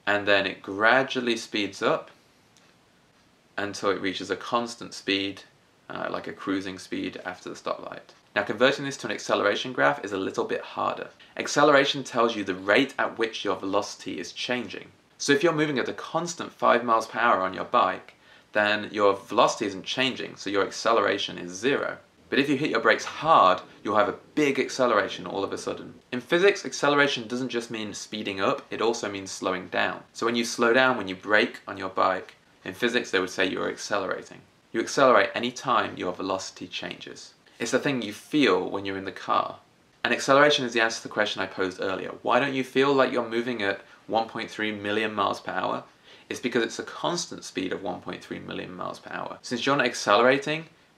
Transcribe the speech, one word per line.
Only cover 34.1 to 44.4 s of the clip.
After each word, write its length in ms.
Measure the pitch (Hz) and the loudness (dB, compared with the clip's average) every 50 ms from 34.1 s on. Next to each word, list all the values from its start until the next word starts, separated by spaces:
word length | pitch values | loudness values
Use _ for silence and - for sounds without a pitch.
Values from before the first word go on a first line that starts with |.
| - - 90 - - 90 - _ _ _ _ _ | -4 -6 -8 -14 -18 -20 -20 _ _ _ _ _
You 80 | - 113 | -4 -4
accelerate 520 | - - - - 139 131 120 104 98 98 - | -2 0 2 4 6 8 8 6 4 2 0
any 160 | 107 113 120 | -2 -4 -4
time 460 | 120 - - 139 120 107 98 95 101 | -6 -6 -2 0 0 2 0 -2 -4
your 160 | 98 95 92 90 | -6 -6 -6 -4
velocity 560 | 90 95 95 95 95 - - - - 101 90 | -4 -4 -4 -4 -4 -6 -8 -12 -14 -14 -10
changes. 640 | - - - 90 87 - - - - - - - - _ _ _ _ - | -10 -10 -10 -10 -12 -12 -14 -16 -16 -16 -18 -20 -20 _ _ _ _ -8
It's 140 | 120 117 - | -6 0 0
the 60 | 123 | 0
thing 220 | - 151 139 123 | 0 0 -2 -2
you 140 | 113 101 104 | -4 -6 -10
feel 560 | - - - - 151 139 107 92 90 92 95 | -10 -10 -2 2 4 4 6 4 4 2 -2
when 160 | 98 98 98 | -4 -6 -6
you're 100 | 98 98 | -6 -6
in 80 | 95 95 | -6 -8
the 80 | 95 92 | -8 -10
car. 460 | - - - 110 104 - - - - _ _ _ _ _ _ _ _ - | -10 -4 0 0 0 0 -2 -6 -14 _ _ _ _ _ _ _ _ -2
And 120 | 117 120 | 0 0
acceleration 500 | 117 - - 135 139 143 151 147 - 131 | 0 2 4 6 8 8 6 6 4 0
is 80 | 120 117 | 0 0
the 80 | 117 | 2
answer 160 | 113 113 117 | 2 2 0
to 120 | - - - | -4 -10 -6
the 40 | - | -2
question 300 | 113 104 104 - 110 95 | 0 0 0 0 -6 -6
I 40 | |
posed 320 | 95 - - 95 92 90 - | -6 -4 -2 -2 -2 -2 -4
earlier. 340 | - 98 95 92 92 95 - - - | -4 -4 -4 -4 -6 -8 -10 -6 -2
Why 180 | 110 113 123 | 2 2 2
don't 140 | 120 139 135 | 2 2 -2
you 100 | 135 127 | -4 -4
feel 300 | - - 131 135 143 143 | 0 2 4 4 4 6
like 180 | 135 131 123 117 | 4 4 4 2
you're 160 | 123 117 110 | -2 -2 -2
moving 320 | 113 117 120 127 123 113 | -2 -2 -2 -2 -2 -2
at 220 | 101 98 98 - - - - - _ | 0 -2 -2 -2 -6 -18 -20 -18 _
one 220 | - 104 110 113 110 | -2 0 0 0 -2
point 220 | - 113 | -6 -8